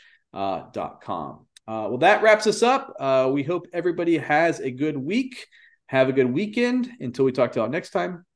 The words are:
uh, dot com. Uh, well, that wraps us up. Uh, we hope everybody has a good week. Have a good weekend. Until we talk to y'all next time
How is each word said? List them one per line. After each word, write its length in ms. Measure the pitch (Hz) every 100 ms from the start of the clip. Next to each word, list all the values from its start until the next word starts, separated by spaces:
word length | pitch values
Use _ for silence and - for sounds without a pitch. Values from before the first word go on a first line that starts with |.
| _ _ _
uh, 300 | - 98 87 -
dot 260 | 107 78 -
com. 460 | - 90 71 - _ _ -
Uh, 220 | 110 107
well, 120 | 127
that 220 | 135 208
wraps 240 | 214 214 214
us 160 | 208
up. 320 | 233 269 269 -
Uh, 300 | 135 131 131
we 100 | 143
hope 260 | 139 175 -
everybody 460 | 175 175 170 170 160
has 420 | - 151 170 147
a 100 | 131
good 280 | 127 151 139
week. 500 | 135 226 262 - - _ _ _ -
Have 240 | 131 131
a 20 |
good 180 | 135 127
weekend. 600 | 135 214 226 240 254 233 -
Until 240 | 127 120
we 80 | 135
talk 220 | 127 120
to 80 | 123
y'all 80 | 110
next 220 | 160 160
time 340 | 185 180 175 _